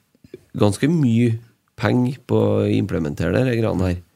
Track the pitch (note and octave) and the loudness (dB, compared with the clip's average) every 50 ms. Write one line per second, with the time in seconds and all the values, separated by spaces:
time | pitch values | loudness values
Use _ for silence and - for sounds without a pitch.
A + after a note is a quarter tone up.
0 | _ _ _ _ _ - - - _ _ - - G#2+ G#2 G2 - - C#3+ F3 D#3+ | _ _ _ _ _ -20 -20 -20 _ _ -2 0 2 2 2 2 0 0 2 2
1 | C#3+ A#2+ A2+ A2+ A#2+ A#2 A2+ A2+ - - _ _ _ _ _ - - G#2+ A#2 B2 | 2 2 4 4 2 2 0 -2 -6 -12 _ _ _ _ _ -4 -2 0 0 2
2 | B2 B2 B2 - - - A2 A2 G#2+ G#2 G#2 G#2 G#2 G#2 G#2 G#2+ G#2+ F#2+ F2+ F2+ | 0 0 -4 -6 -6 -2 0 0 2 2 0 0 0 0 0 0 -2 -2 -2 -4
3 | D#2+ D2 D2 - E2 E2+ F#2 G#2+ B2+ C3 A#2+ A2+ A2+ G#2 F2 F2 F#2 F2+ F2 F2+ | -4 -4 -4 -4 -2 -2 0 0 0 0 0 -2 -2 -2 0 0 0 0 -2 -4
4 | F2 _ _ | -6 _ _